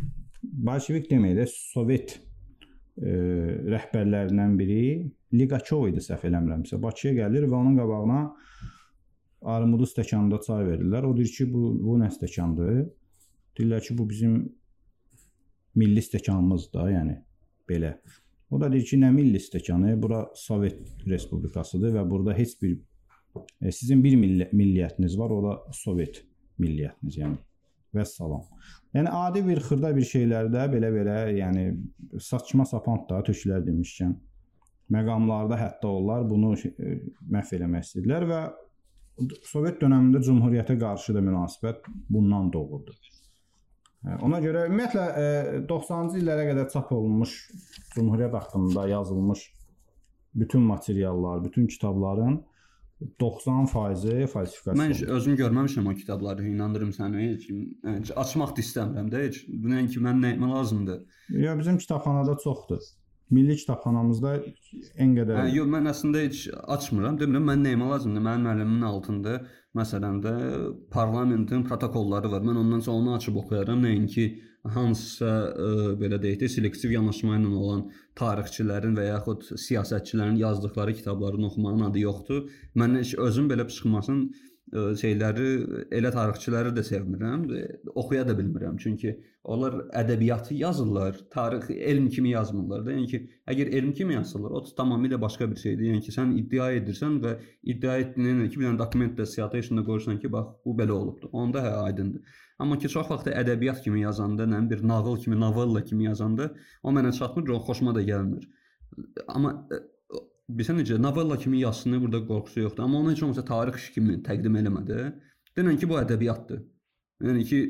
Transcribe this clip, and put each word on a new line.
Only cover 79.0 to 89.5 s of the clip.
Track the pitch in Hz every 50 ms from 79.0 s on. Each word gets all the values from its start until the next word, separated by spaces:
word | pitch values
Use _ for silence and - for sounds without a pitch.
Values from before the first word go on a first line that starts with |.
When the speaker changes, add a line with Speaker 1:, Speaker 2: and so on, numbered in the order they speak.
| 101 104
Speaker 2:
yaxud | 104 101 - 117 104 - - - -
siyasətçilərin | - - - 127 107 98 - 113 101 - - - 110 104 104 113
yazdıqları | 110 110 110 104 98 104 104 - 110 101 107 110 110
kitabların | - 104 101 98 101 98 101 104 107 101
oxumağın | - 104 107 101 107 113 107 101
adı | 98 101 104
yoxdur. | 101 98 - - - 135 143 139 - - - - - -
Mən | 113 120 123 127 127
heç | 123 123 -
özüm | - 123 120 107 135 147 143
belə | 123 113 120 117
çıxmasın, | - - - 113 110 104 98 135 139 139 131 135 - - - - _ _ _ -
e, | - 107 104 101 104 104
şeyləri, | - 110 104 104 110 107 107 117 131 131 131 123 - - - 57 - - -
elə | 120 113 123
tarixçiləri | - 120 107 107 98 - - 120 117 117 117 120 120
də | 117 104
sevmirəm, | - 107 98 95 92 95 92 110 117 131 165 170 131 120
e, | - - - - - - - -
oxuya | 127 120 - 139 131 127 123
da | 107
bilmirəm. | 101 98 98 - - - 92 - -
Çünki | - 113 104 - - 107 110 - - _ _ _ -
onlar | -